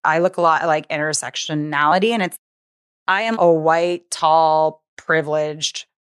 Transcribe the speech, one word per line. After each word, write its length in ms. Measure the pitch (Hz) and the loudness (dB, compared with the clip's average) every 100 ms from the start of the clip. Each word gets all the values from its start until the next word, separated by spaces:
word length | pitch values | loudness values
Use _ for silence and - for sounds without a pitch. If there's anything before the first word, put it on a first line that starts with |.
I 160 | - 160 | -2 0
look 160 | 180 185 | 0 2
a 40 | |
lot 240 | 170 156 165 | 2 2 0
like 180 | 156 147 | -2 -2
intersectionality, 1200 | 156 151 147 127 - - 151 151 143 147 180 220 | -6 -4 -4 -6 -10 -6 -6 -4 0 2 2 2
and 120 | 233 | 0
it's, 140 | 180 - _ _ _ _ _ _ - | -4 -6 _ _ _ _ _ _ -4
I 140 | 190 | -2
am 180 | 226 226 | -2 2
a 120 | 175 | 2
white, 560 | 165 160 165 175 175 - | 4 2 2 0 -4 -8
tall, 720 | - 160 160 160 156 156 156 _ - | -2 2 4 4 2 0 -4 _ -12
privileged, 880 | - 160 147 151 151 151 151 - - _ | -2 -2 0 -2 -4 -6 -8 -8 -14 _